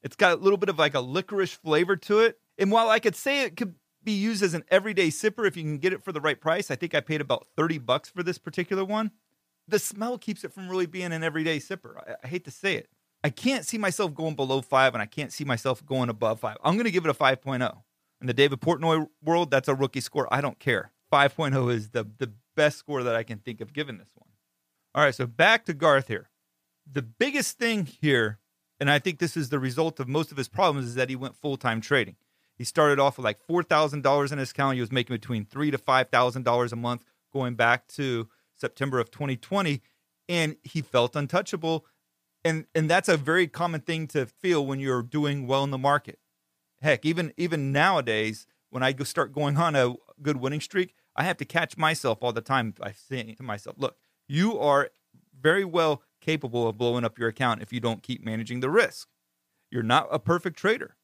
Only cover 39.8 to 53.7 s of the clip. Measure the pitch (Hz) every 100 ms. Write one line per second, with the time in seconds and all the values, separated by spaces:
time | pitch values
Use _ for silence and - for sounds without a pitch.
39.8 | _ _ _ _ - 175 156 156 - 165
40.8 | 135 127 120 151 143 180 202 180 165 160
41.8 | _ _ _ _ _ _ 170 160 - 160
42.8 | 156 175 190 165 139 170 175 - 170 160
43.8 | - 160 156 151 123 _ 185 165 139 135
44.8 | 135 127 120 151 147 143 123 135 139 135
45.8 | 139 143 - - _ _ _ _ _ _
46.8 | 147 131 151 165 165 - 170 160 139 143
47.8 | 170 180 120 110 110 107 - _ _ 127
48.8 | 131 135 135 - 151 139 143 143 170 143
49.8 | 123 123 _ _ 143 139 127 151 - 202
50.8 | 185 _ _ - 160 170 139 170 160 -
51.8 | 156 160 131 110 123 117 117 135 113 98
52.8 | 104 104 _ 131 110 110 127 104 -